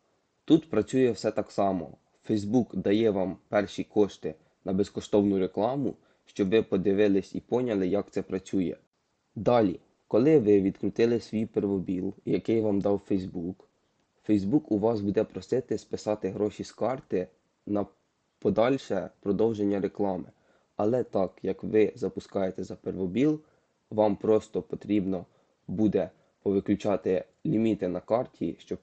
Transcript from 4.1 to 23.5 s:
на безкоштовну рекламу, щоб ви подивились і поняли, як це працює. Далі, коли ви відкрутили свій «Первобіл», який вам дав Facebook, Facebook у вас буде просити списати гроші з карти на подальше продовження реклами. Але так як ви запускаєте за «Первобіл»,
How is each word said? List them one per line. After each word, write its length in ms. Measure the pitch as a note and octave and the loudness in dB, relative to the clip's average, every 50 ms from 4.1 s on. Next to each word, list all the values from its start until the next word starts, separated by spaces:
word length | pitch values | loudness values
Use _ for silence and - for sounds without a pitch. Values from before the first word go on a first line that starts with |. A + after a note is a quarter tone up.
| - - - E2 D#2 - _ _ _ _ - | 0 -8 -10 -10 -10 -10 _ _ _ _ -8
на 80 | F2+ F#2+ | -4 0
безкоштовну 680 | F#2+ G2+ - - A2 - - - G#2 G2+ G2+ G2 F#2+ | 0 -2 -2 -4 -12 -8 0 2 4 4 4 2 0
рекламу, 560 | F#2+ F2+ - G2 G#2 A#2+ C3+ C#3+ C3+ F#2+ - _ _ _ _ _ _ | 0 -2 -2 -2 -2 -2 -2 -2 -4 -4 -6 _ _ _ _ _ _
щоб 240 | _ - - G2+ F#2 | _ -4 -4 -2 2
ви 120 | G2+ A2+ G2+ | 2 2 2
подивились 720 | - G2+ F#2+ F2 G2+ G2 G2 G#2+ G2+ G2 G2 F2+ - - | 2 -2 0 2 2 2 4 4 4 4 2 0 -2 -10
і 60 | F2+ | -12
поняли, 480 | - - A2+ B2 B2+ A#2+ G#2+ G2 F#2+ F2+ | -6 -4 -2 -2 -2 0 -2 0 0 0
як 220 | F#2 G2+ F#2+ - | 0 -2 -2 -4
це 120 | - G2+ F#2 | -6 -8 -6
працює. 540 | - F#2+ F#2+ - - - G2 F2 E2 - - _ _ _ _ _ _ _ _ _ _ - | -4 -6 -8 -6 -4 -2 -2 -2 -2 -4 -8 _ _ _ _ _ _ _ _ _ _ -10
Далі, 460 | A#2 F#2+ - A#2+ A#2+ A2 F#2 D#2+ - _ _ _ _ _ - | -4 0 2 4 4 4 2 0 -4 _ _ _ _ _ -2
коли 300 | - A2 B2+ D3+ D#3+ D3 | 0 2 4 6 6 6
ви 220 | G#2+ G#2 G#2 G2 | 6 6 4 6
відкрутили 600 | F#2+ G2 F#2 - - G2 - - A2+ A#2 A#2+ A2 | 4 2 -2 -2 -6 -6 0 2 2 2 2 0
свій 260 | - - - G#2+ A#2 | -4 -4 -4 -4 -4
«Первобіл», 680 | - - G#2+ F#2+ G2+ G2 F#2+ F2 - F#2 F2+ F#2+ F#2+ - - - | -2 -2 -2 -2 0 -2 -2 -2 -4 -4 -4 -4 -6 -8 -8 -6
який 360 | - G2+ F#2 - - A2+ A2+ | -4 -4 -2 0 0 0 0
вам 200 | G#2+ G#2+ G2 G2+ | 2 0 0 0
дав 200 | F#2 G2+ G2+ G2 - - | 2 0 0 0 -2 -2
Facebook, 440 | G#2 F#2+ F#2 F#2+ - F2+ E2 F2+ - _ - _ _ _ _ _ _ _ _ _ _ _ - - | -2 -2 -2 -4 -8 -8 -8 -8 -10 _ -16 _ _ _ _ _ _ _ _ _ _ _ -2 0
Facebook 340 | G#2 G2+ F#2+ G2 C3+ D3+ D3+ - | 0 2 2 2 0 0 0 0
у 100 | G#2+ G2+ | -2 0
вас 220 | G2+ A2+ A#2+ G#2 | 2 0 0 0
буде 240 | G2+ G2+ F#2+ G#2+ G#2 | -2 -2 0 0 -2
просити 540 | - - F#2+ F#2 - A#2+ B2+ - - A2+ G#2 | -2 -4 -12 -6 -2 -2 -2 -2 -2 -6 -6
списати 500 | - - - - - G#2+ G#2 - - F#2+ | -6 -8 -12 -8 -4 -4 -4 -2 -4 -6
гроші 360 | G2 G2 G#2 G#2 - - G2 | -4 -2 -4 -4 -4 -6 -12
з 80 | - - | -12 -8
карти 560 | - G#2+ A2+ C3 - - - A2+ F#2 F2+ - _ _ _ _ _ _ - | -6 -4 -4 -4 -6 -8 -4 -4 -4 -4 -4 _ _ _ _ _ _ -8
на 200 | - G#2 G2+ G2 - _ _ _ _ _ _ _ _ _ _ | -4 -4 -4 -4 -4 _ _ _ _ _ _ _ _ _ _
подальше 720 | - G#2 F#2+ G#2+ A2+ B2+ C#3 C3 - - G#2+ F#2 E2 - _ _ | -2 0 2 4 2 2 2 -2 -2 -4 -6 -6 -6 -8 _ _
продовження 600 | - G2 G2 F#2 G#2+ A#2 A2+ G#2 G#2 G2+ G2+ G2 | -4 -4 0 2 2 0 0 0 0 0 0 0
реклами. 500 | F#2 F#2+ - - G2+ G2 F#2 F2 - - - _ _ _ _ _ _ _ _ | -2 -4 -4 -2 -2 -2 -2 -4 -8 -12 -18 _ _ _ _ _ _ _ _
Але 280 | - G#2 G#2+ A#2+ B2+ A2+ | -2 -2 0 0 0 -2
так 340 | - - G#2 F#2+ F2+ - - - | -2 -2 -2 -2 -2 -4 -8 -6
як 220 | F#2+ F#2+ - - | -6 -6 -6 -6
ви 280 | F#2 F#2+ A2 G#2 F#2 - | 0 2 4 4 2 0
запускаєте 720 | - - F#2+ - G2 - - - G2+ F#2+ F#2 F2+ - F#2+ | -4 -6 -6 -6 -6 -12 -6 -4 -4 -4 -4 -4 -6 -10
за 120 | - F2+ | -10 -10
«Первобіл», 640 | - - G2 F2+ F2+ F#2+ F2+ F2+ A2+ C3+ D#3 D3+ D#3 - _ | -10 -10 -8 -6 -4 -4 -4 0 0 0 0 0 -2 -6 _